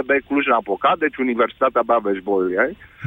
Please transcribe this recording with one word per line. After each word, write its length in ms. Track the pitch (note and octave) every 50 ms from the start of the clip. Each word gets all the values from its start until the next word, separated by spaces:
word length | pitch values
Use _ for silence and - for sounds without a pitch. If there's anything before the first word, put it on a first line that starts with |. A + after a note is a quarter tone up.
| C3+ C3
B 20 | C#3+ C#3 -
Cluj-Napoca, 640 | - C#3 C#3+ C#3 C#3 B2 A2+ G#2+ G2+ G2 F#2 - C#3 F3+ F3 D#3
deci 120 | D3+ - - C3
Universitatea 560 | B2+ A#2+ A2+ A#2 A2 - - C3+ C3 - A#2+ A#2 A2+
Babeș-Bolyai, 840 | A#2+ A#2 G#2+ G2+ G2 F#2+ F2+ G2+ G2+ F#2+ F#2 F#2 F2+ G2 A#2 C#3 G#3 - - - - - -